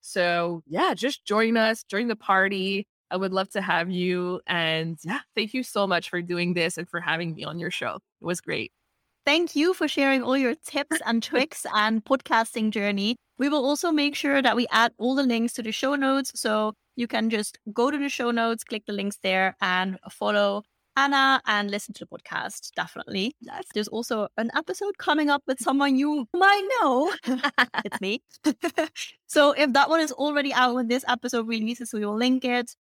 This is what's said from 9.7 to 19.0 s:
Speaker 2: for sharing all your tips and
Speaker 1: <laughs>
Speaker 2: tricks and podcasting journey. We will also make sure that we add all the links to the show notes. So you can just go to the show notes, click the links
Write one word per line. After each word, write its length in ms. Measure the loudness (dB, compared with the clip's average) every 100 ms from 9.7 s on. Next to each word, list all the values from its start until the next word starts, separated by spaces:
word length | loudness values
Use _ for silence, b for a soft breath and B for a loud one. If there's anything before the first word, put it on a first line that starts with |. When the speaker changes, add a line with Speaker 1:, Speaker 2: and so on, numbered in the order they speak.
Speaker 2:
for 140 | 2 -2
sharing 340 | 0 2 2
all 140 | 2 0
your 180 | 0
tips 440 | -2 -6 -6 -4 -4
and 160 | -2 -2
Speaker 1:
<laughs> 80 | 0
Speaker 2:
tricks 360 | 0 0 -4 -4
and 300 | 0 2 0
podcasting 680 | 0 -2 2 2 2 0 -2
journey. 460 | 0 0 0 -2 -2 _ _
We 100 | 0
will 160 | 2 2
also 240 | 0 2
make 220 | 2 2
sure 260 | 0 0 4
that 140 | 4 2
we 100 | 2
add 220 | 4 2 _
all 180 | 0 2
the 80 |
links 280 | 2 2 0
to 80 | -4
the 100 | -6
show 240 | -2 -2 0
notes. 360 | 2 0 -2 -4
So 360 | -2 0 0 -4 _
you 140 | -8 -4
can 200 | 0 0
just 300 | 0 -4 -8 -10
go 180 | 0 0
to 80 | 2
the 100 | -2
show 220 | -2 -2
notes, 320 | 0 0 -2
click 220 | -6 -10 -6
the 60 |
links 260 | -4